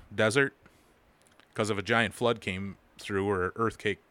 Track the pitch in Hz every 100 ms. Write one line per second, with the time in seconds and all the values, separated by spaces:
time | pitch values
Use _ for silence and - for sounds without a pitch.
0 | - 104 110 127 139 _ - _ _ _
1 | _ _ _ _ _ - 107 101 95 117
2 | 107 - 120 110 104 92 98 - _ -
3 | - 98 101 95 90 - 113 - 104 98
4 | _